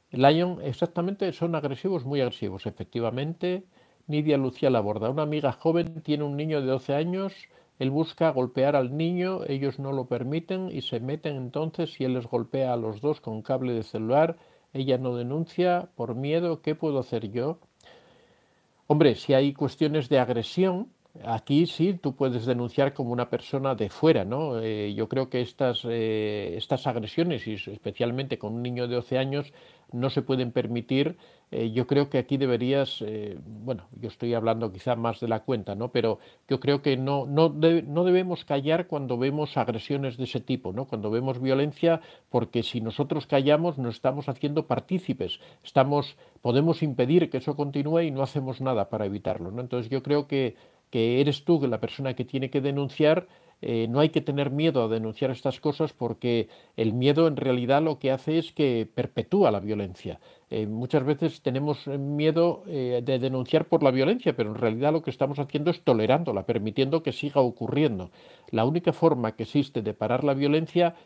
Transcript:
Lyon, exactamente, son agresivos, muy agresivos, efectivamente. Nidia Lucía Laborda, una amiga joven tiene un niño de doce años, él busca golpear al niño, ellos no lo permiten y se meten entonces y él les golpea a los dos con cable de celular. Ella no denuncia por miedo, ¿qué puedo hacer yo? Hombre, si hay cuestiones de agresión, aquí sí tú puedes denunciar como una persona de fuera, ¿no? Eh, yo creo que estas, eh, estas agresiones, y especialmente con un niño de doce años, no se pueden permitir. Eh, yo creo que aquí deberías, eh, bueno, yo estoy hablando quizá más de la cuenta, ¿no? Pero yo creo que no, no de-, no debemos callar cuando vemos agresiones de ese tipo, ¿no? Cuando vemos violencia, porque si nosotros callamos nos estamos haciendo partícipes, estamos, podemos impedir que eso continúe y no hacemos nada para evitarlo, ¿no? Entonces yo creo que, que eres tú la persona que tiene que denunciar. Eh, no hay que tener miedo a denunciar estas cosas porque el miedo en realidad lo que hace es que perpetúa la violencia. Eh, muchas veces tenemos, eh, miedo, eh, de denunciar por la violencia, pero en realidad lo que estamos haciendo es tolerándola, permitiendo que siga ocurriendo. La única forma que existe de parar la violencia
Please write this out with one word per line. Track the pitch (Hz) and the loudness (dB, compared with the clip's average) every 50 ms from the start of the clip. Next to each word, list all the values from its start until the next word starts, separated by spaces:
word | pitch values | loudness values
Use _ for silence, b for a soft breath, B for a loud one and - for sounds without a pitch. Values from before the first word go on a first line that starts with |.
| b b | b b
Lyon, | - 123 131 143 156 165 175 180 175 - | 2 6 6 6 6 6 2 0 -2 -4
exactamente, | - 147 120 - 170 170 - 175 170 190 202 - 202 180 | -6 -6 -4 -2 -2 -2 0 -2 -2 -2 -2 -2 -4 -4
son | - - 165 170 165 | -2 -2 -2 -2 0
agresivos, | 151 143 139 135 - - 190 190 156 120 | -2 -2 -4 -4 -4 -4 -2 -2 -2 -2
muy | 135 147 143 | -2 0 0
agresivos, | 127 123 - - 110 98 92 98 - | 0 0 -2 -4 -6 -8 -6 -6 -8
efectivamente. | - - - 90 - - 117 117 110 117 131 143 160 170 - 175 180 180 185 185 _ b b b b b b b | -8 -8 -8 -10 -8 -4 -4 -2 -2 -2 -4 -4 -6 -6 -4 -4 -4 -4 -4 -8 _ b b b b b b b
Nidia | b 151 151 151 151 143 | b -2 0 2 4 2
Lucía | 139 131 127 127 - 156 135 | 2 2 0 -2 0 2 4
Laborda, | 127 113 101 104 107 104 110 120 | 4 4 2 0 -2 -2 -2 -2
una | 135 156 | 0 0
amiga | 151 151 151 151 143 131 123 | -2 -2 0 0 0 0 0
joven | - - 165 165 170 170 165 160 160 | 0 0 2 2 2 0 -2 -6 -8
tiene | - - 151 147 151 | -4 -2 -2 0 -2
un | 143 143 | -2 -4
niño | 143 151 160 156 147 | -4 -2 -2 -2 0
de | 131 | 0
doce | 131 135 131 - - 139 | 0 0 -2 0 -2 -2
años, | 147 160 175 180 190 196 190 190 - - - b b b b b b | 0 0 -2 -2 -4 -4 -6 -8 -12 -20 -20 b b b b b b
él | 131 135 | -2 0
busca | 139 151 156 160 - - 170 160 | 0 0 0 -2 0 2 2 2
golpear | 135 131 127 123 - 135 131 143 147 | 2 2 0 0 0 2 2 4 4
al | 139 127 123 139 | 2 2 0 -2
niño, | 151 165 170 180 175 180 185 190 180 - | -2 -2 -2 0 -2 -2 -2 -4 -4 -4
ellos | - 139 135 139 135 - - | -4 -4 -2 -2 -4 -4 -4
no | 139 135 139 | -6 -4 -4
lo | 131 127 | -4 -4
permiten | - 123 120 123 131 147 165 170 - 185 185 185 180 | -2 -4 -4 -2 -2 -4 -4 -4 -4 -6 -6 -6 -6
y | - 139 | -6 -8
se | - - - 113 | -6 -4 -6 -4
meten | 123 131 151 156 - 156 143 | -4 -4 -6 -6 -6 -6 -6
entonces | 135 127 127 - 147 160 160 - - 165 160 - - | -6 -6 -6 -4 -4 -4 -4 -4 -4 -6 -6 -4 -4
y | 135 | -2
él | 127 127 | -2 -2
les | 127 117 | -2 -2
golpea | - - 117 120 - - 135 131 127 123 | -2 -4 -4 -4 -2 -2 -2 0 0 0
a | |
los | 117 113 110 104 107 | -2 -2 -4 -6 -4
dos | 131 151 147 - | -2 -2 -2 -2
con | - 117 110 110 | -6 -8 -8 -6
cable | - - 135 131 131 123 | -4 -2 -2 -2 0 -2
de | 120 113 107 | -2 -2 -4
celular. | - - 110 110 110 131 147 160 165 165 - b b b b b b b | -4 -6 -4 0 2 4 4 4 4 0 -4 b b b b b b b
Ella | 135 135 139 127 | -4 0 0 0
no | 127 131 127 123 | 0 0 -2 -4
denuncia | 120 120 123 139 160 165 - - 175 180 180 175 175 - - _ | -4 -4 -4 -4 -4 -4 -4 -2 0 2 2 2 0 -2 -6 _
por | - 117 117 113 | -8 -6 -6 -6
miedo, | 127 139 143 156 170 175 170 160 156 | -4 -2 -2 0 0 0 -2 -2 -2
¿qué | - 156 151 | -2 -4 -4
puedo | 156 165 156 143 131 | -2 -2 -2 0 -2
hacer | 127 - 123 110 110 98 | -2 -2 -4 -4 -4 -4
yo? | 110 120 127 151 170 - _ _ _ _ b b b b b b b b b b b b b b b b b b b b b | -4 -4 -2 -4 -4 -6 _ _ _ _ b b b b b b b b b b b b b b b b b b b b b
Hombre, | - 147 151 160 135 107 | 2 4 6 6 6 4
si | - - - 135 | 2 2 2 4
hay | 131 143 143 139 | 4 4 2 0
cuestiones | - 147 135 - - 156 147 151 156 127 - | 0 -2 -2 0 0 0 2 2 0 0 4
de | - 131 | 4 4
agresión, | 123 120 123 117 110 - - 180 185 190 180 185 240 - _ _ _ _ - - - | 4 2 0 -2 -4 -4 0 0 0 2 0 -2 -6 -8 _ _ _ _ -20 -12 -6
aquí | 117 117 113 - - 139 151 175 | -6 -6 -4 -2 2 4 4 4
sí | 160 - - 165 196 190 175 | 2 2 0 0 0 0 0
tú | - 139 127 | -4 -4 -2
puedes | - 139 131 120 117 113 | 0 0 0 0 0 0
denunciar | 131 123 120 120 113 - - 139 135 139 | 0 0 0 -2 -2 0 2 2 2 0
como | - 131 117 | -2 -4 -2
una | 123 123 123 - | -2 -2 -2 -2
persona | - - - - - 135 135 135 127 | -4 -6 -4 -4 -4 -2 -2 -2 -2
de | 107 107 98 | -2 -4 -4
fuera, | - - 147 160 151 113 92 | -2 2 4 4 4 4 2
¿no? | 98 120 143 160 147 120 113 | -2 -4 -4 -4 -4 -4 -4
Eh, | 113 110 107 107 104 104 101 | -4 -4 -4 -4 -4 -4 -4
yo | 107 113 - | -4 -4 -2
creo | 127 135 131 131 | -2 -2 -2 -2
que | - 123 | -2 -4
estas, | 120 - - - 139 123 117 - - | -4 -4 -4 -2 -2 0 -2 -2 -4
eh, | 117 117 117 110 110 107 107 107 107 104 104 98 90 82 | -4 -2 -2 0 0 0 0 -2 -2 -4 -4 -6 -6 -6
estas | 113 - - 139 - - | -6 -4 -2 -2 -2 -2
agresiones, | 135 110 117 107 110 - 165 170 175 147 104 - | -2 -2 -2 -4 -4 -2 -2 0 0 -2 -4 -6
y | 113 107 | -6 -8
especialmente | 95 - 98 104 - - 110 - - 120 117 120 131 135 135 120 | -8 -8 -12 -12 -10 -10 -8 -4 -2 -2 -2 -2 -2 -4 -4 -6
con | - - 107 113 | -6 -6 -6 -6
un | 117 | -6
niño | 120 123 123 123 123 | -6 -6 -4 -4 -4
de | 120 123 | -2 -2
doce | 120 117 - 131 | -4 -2 -2 -2
años, | 131 135 135 139 147 143 143 - B B B B B B B | -2 0 -2 -2 -4 -6 -8 -12 B B B B B B B
no | - 120 127 135 | -6 -2 -2 -2
se | - 143 | 0 -2
pueden | 131 - 127 127 127 120 | 0 0 0 0 0 -2
permitir. | - 127 - 110 120 117 110 - 127 135 143 160 185 - b b b b b b | -2 -2 -2 -2 -4 -4 -2 0 2 2 2 0 -2 -8 b b b b b b
Eh, | - - 113 113 | -4 -4 -2 -2
yo | 110 127 123 | 0 -2 0
creo | - 139 143 143 139 | 2 2 2 2 2
que | - 131 | 0 -2
aquí | - - 147 | 0 0 0
deberías, | 131 139 127 120 110 123 127 139 139 135 - - - | 0 0 2 0 0 0 2 2 0 0 -2 -4 -8
eh, | 117 107 107 107 104 104 92 - - | -8 -8 -8 -8 -8 -8 -10 -12 -14
bueno, | 107 110 107 110 131 120 92 - - - 104 | -16 -16 -10 -6 -6 -6 -6 -8 -14 -14 -12
yo | 117 104 | -12 -12
estoy | - - 120 120 117 | -8 -6 -2 -2 0
hablando | 117 110 113 113 113 113 104 | 2 2 2 2 2 0 -6
quizá | 95 92 - 127 120 | -6 -4 -2 -2 0
más | 113 117 117 107 - | 0 0 -2 -2 -2
de | 120 | -2
la | 113 113 110 | -2 -2 -2
cuenta, | - - 127 110 92 - 98 | -2 -2 -2 -2 -2 -4 -6
¿no? | 101 120 127 | -6 -6 -2
Pero | - 123 113 113 101 - B B B B B | 0 0 2 2 0 -2 B B B B B
yo | - 139 123 | -4 -4 0
creo | - 139 143 139 - | 2 2 0 2 2
que | 147 131 | 0 0
no, | 127 131 139 143 139 131 | 0 0 0 0 -2 -2
no | 139 143 156 165 156 | 0 4 4 4 4
de-, | 147 151 160 165 170 170 | 4 4 4 4 4 4
no | - 143 147 170 180 | 0 -2 -2 0 2
debemos | 185 180 185 185 180 170 - - | 4 4 2 2 0 -4 -6 -4
callar | - 143 139 135 151 160 170 175 | -4 -2 -2 0 2 0 0 0
cuando | - 160 147 135 123 123 | -2 -4 -4 -2 -2 -2
vemos | 120 127 139 143 151 151 - - | 0 0 0 0 0 -2 -2 0
agresiones | 139 113 - 113 107 - - 143 139 139 131 120 | 0 0 0 -2 -4 -4 -4 -4 -2 -2 -4 -6
de | 123 127 | -6 -6
ese | - - 120 | -4 -4 -4
tipo, | - - 127 120 - 92 | -4 -4 -4 -4 -4 -6
¿no? | 92 120 135 | -6 -8 -6
Cuando | - 120 110 101 104 | -6 -6 -4 -2 -2
vemos | 110 120 131 135 127 123 | -2 -2 -2 -2 -4 -2
violencia, | 131 131 131 135 143 151 - - 165 165 165 160 B B B B B B | 0 2 2 2 2 0 0 2 2 2 2 2 B B B B B B
porque | - 120 113 - - 120 | 0 0 0 0 0 -2
si | 110 - - 117 | -2 -2 -4 -4
nosotros | 110 113 - - 147 147 170 147 - | -4 -4 -2 -2 -2 -2 -2 -4 -2
callamos | - 147 139 135 143 151 151 170 175 147 131 | 2 2 4 4 6 4 4 4 0 -2 -2
nos | 127 120 110 | -4 -4 -4
estamos | - - 131 139 147 139 - | -2 -2 -2 -2 -2 -4 -6
haciendo | 127 - - 147 147 160 151 | -6 -4 -4 -2 -2 -2 -2
partícipes, | - 123 - - - 185 175 - - 127 - 95 - - - B B B B B | 0 -2 -2 -2 -2 -4 -2 -2 -2 -4 -4 -4 -6 -8 -10 B B B B B
estamos, | - - 139 131 143 147 147 139 - - - b b b b - | 0 4 4 4 4 2 0 0 -2 -8 -20 b b b b 0
podemos | 120 120 139 156 165 151 - 160 | 2 4 4 4 4 2 2 0
impedir | 147 123 127 123 127 165 180 165 - | 0 2 2 2 4 6 4 4 2
que | - | 0
eso | 127 - 151 143 | -4 -4 -4 -4
continúe | 147 143 139 139 143 143 151 165 170 | -2 -4 -2 -2 -2 0 2 2 2
y | 170 156 | 2 0
no | 135 135 | 0 -2
hacemos | 135 131 - 147 131 131 120 - | -2 -2 -2 -4 -4 -4 -4 -4
nada | 131 135 123 104 98 - | -2 0 0 0 0 -2
para | 113 104 104 | -2 -4 -2
evitarlo, | 98 101 104 - - 104 95 85 92 | -2 -4 -4 -4 -4 -4 -4 -6 -8
¿no? | 104 123 | -8 -8
Entonces | 127 123 123 123 110 113 | -6 -4 -4 -4 -4 -4
yo | 135 131 - | -4 -4 -2
creo | 143 147 147 143 | 0 0 0 0
que, | 143 143 135 131 113 - b b b b b b b | 0 -2 0 0 -2 -4 b b b b b b b
que | - 117 113 117 120 131 | 0 2 2 4 4 4
eres | 143 147 139 - - | 4 2 0 0 2
tú | - 170 151 139 | 2 2 2 2
la | 123 117 107 | 0 -2 -2
persona | - - - - 139 131 123 | -4 -4 -6 -4 -6 -4 -4
que | - 120 | -4 -6
tiene | - - 135 135 127 | -4 -4 -4 -2 -2
que | - 143 | -2 0
denunciar. | 135 139 139 143 143 131 - - 151 151 160 180 - - b b b b b b | 0 0 0 -2 -2 -2 0 4 4 4 4 4 0 -6 b b b b b b
Eh, | - 117 117 113 113 113 | -4 -2 0 0 0 2
no | 120 143 | 4 4
hay | 156 160 | 4 4
que | - 160 | 4 0
tener | - 156 139 143 139 123 | -2 0 0 0 0 0
miedo | 135 147 160 165 135 127 113 | 0 2 2 2 4 2 2
a | |
denunciar | 110 113 113 110 110 107 - 139 127 | 2 0 0 -2 -4 -4 -2 -2 -2
estas | 127 - - 135 - - | -2 -2 -4 -4 -4 -2
cosas | - 151 139 - 160 147 | -2 -2 0 0 -2 -4
porque | - - 120 113 113 - - 120 120 117 - - B B B B B | -4 -4 -4 -4 -4 -2 0 0 2 2 0 -2 B B B B B
el | B 113 110 110 | B 0 0 2
miedo | 123 127 143 143 160 165 | 2 4 4 6 6 4
en | 160 143 | 4 2
realidad | - - 131 127 123 120 117 139 147 | 2 0 0 0 2 2 4 4 4
lo | 160 160 143 | 4 2 0
que | - - 131 | 0 0 0
hace | 135 127 - 156 160 | 0 0 0 0 0
es | 165 160 - | 0 0 -2
que | - - 147 131 120 113 110 - - | -2 0 2 2 2 2 -2 -2 -4
perpetúa | 123 117 - - - - - 185 202 185 123 | -4 -4 -4 -4 -6 -2 2 4 4 4 4
la | 104 101 | 4 2
violencia. | 95 107 107 104 101 92 92 - - 92 85 - b b b b b b | -2 -2 -4 -4 -4 -6 -8 -10 -10 -12 -12 -12 b b b b b b
Eh, | - 110 107 | -4 -4 -4
muchas | 104 110 113 127 127 - 143 127 | -4 -4 -6 -2 0 0 2 2
veces | 143 147 143 165 156 - - | 0 0 0 -2 -4 -4 -4
tenemos, | - 135 123 131 147 147 143 - - | -4 -2 -2 -2 -2 -2 -4 -4 -6
eh, | 143 139 | -8 -6
miedo, | 139 139 143 147 147 151 160 151 165 170 175 - - - | -4 -4 -4 -2 0 2 2 4 4 4 2 2 -2 -6
eh, | - 165 139 127 123 123 120 120 | -8 -6 -4 -2 0 -2 -2 0
de | 135 135 | 0 0
denunciar | 120 127 131 131 131 120 - - 156 160 | 0 0 -2 -2 -2 0 2 2 2 2
por | - 170 160 | 2 2 4
la | 147 135 | 4 4
violencia, | 127 131 135 165 240 254 - 160 131 | 4 4 4 2 2 0 0 0 0
pero | - 110 107 | 0 -2 -2
en | 107 | -2
realidad | 113 120 113 110 117 139 147 156 | 0 0 0 0 2 2 2 2
lo | 160 | 0
que | - 143 | -2 -4
estamos | - - - 143 139 143 | -4 -2 -2 -2 -2 -4
haciendo | 139 - - 147 147 175 | -4 -4 -4 -2 0 0
es | 170 - | -2 2
tolerándola, | - 147 120 107 110 113 131 160 170 139 107 98 95 | 2 2 4 4 4 4 4 2 2 0 -2 -2 -2
permitiendo | - 110 104 104 110 98 135 131 139 156 160 | -2 -2 -2 -2 -2 0 0 0 2 0 0
que | 160 135 117 | -2 -2 -4
siga | - 147 143 - 143 | -4 -4 0 4 4
ocurriendo. | 127 120 - - 117 - - 147 156 135 107 92 90 87 B B B B B B B B | 4 4 2 -4 -4 -2 2 2 2 2 2 -2 -8 -10 B B B B B B B B
La | B 110 117 | B 2 2
única | 135 160 170 - 170 143 | 2 2 0 0 0 2
forma | - 165 165 139 123 113 110 - | 4 4 4 4 2 0 -2 -2
que | - 113 | -4 -4
existe | - - 143 139 139 - 120 | -2 0 0 0 0 -2 -4
de | 101 107 107 | -4 -4 -4
parar | - 107 107 120 127 147 | -2 0 0 0 2 2
la | 143 135 | 0 0
violencia | 135 143 143 147 160 160 - - 175 175 165 170 B B | 2 2 2 2 2 2 0 2 2 2 2 2 B B